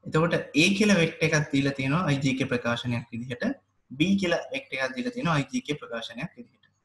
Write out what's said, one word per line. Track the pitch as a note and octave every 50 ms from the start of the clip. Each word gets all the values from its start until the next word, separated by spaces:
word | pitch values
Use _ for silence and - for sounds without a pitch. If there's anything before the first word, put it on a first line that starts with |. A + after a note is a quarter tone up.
| _
එතකොට | D3+ - D#3 E3 E3+ E3
A | D3 - - - C#3+ E3 F#3+ G3+
කියලා | F#3+ G#3+ G#3 G3 F3
වෙක්ටර් | E3 D#3+ - - E3
එකක් | D3+ D#3+ D3+ D3+ -
දීලා | - C#3 C#3 C#3 C#3 -
තියෙනවා | C3+ C3+ C#3 F3 F#3
අයි | D#3 C#3 C3+
ජී | D3 C3+ B2+ C3
කේ | C3 -
ප්‍රකාශනයක් | B2 B2 - A#2 A#2 A#2 - B2 A#2+ A#2 A2+ _
විදිහට. | - A2+ B2 C3+ A#2+ - - A#3+ C#4+ - _ _ _ _ _ _
B | - C3+ E3 F#3 G3+ G3
කියලා | F#3+ E3+ E3+ D3+ - -
වෙක්ටර් | C3+ C3+ - _ C#3+
එකක් | C3 C3+ C3 B2+
දීලා | B2+ B2 B2 -
තියෙනවා | A#2+ C#3 E3+ D#3+ C#3+
අයි | C3+ -
ජී | - B2
කේ | - - D3 D3
ප්‍රකාශනයක් | - - A#2 A2+ A2 - A#2 A#2 C#3+ F#3
විදිහට. | _ B2+ A#2+ _ _ _ _ _ _ _